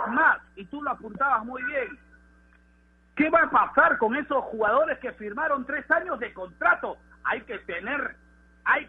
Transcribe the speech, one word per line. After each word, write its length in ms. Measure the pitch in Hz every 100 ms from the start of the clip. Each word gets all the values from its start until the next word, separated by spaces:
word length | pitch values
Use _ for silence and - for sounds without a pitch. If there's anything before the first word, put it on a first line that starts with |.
| 214
más, 320 | 254 311 214 - -
y 100 | 196
tú 160 | 285
lo 100 | 285
apuntabas 540 | 233 220 190 277 240 226
muy 160 | 254
bien, 360 | 254 294 220 156 _ - _ _ _ _ _ _ _ _ _ -
¿qué 140 | 311
va 140 | 330
a 60 | 302
pasar 460 | 233 196 - 320 294
con 180 | 220 269
esos 280 | - 277 -
jugadores 520 | 220 208 247 311 277
que 120 | 247
firmaron 520 | - 208 214 311 277 247
tres 240 | 294 -
años 280 | 330 359 277
de 140 | 214
contrato? 640 | - 180 - 339 349 220 147 _ -
Hay 180 | - 226
que 180 | - 202
tener, 560 | - 170 202 277 247 - _ _ _ _ -
hay 220 | 277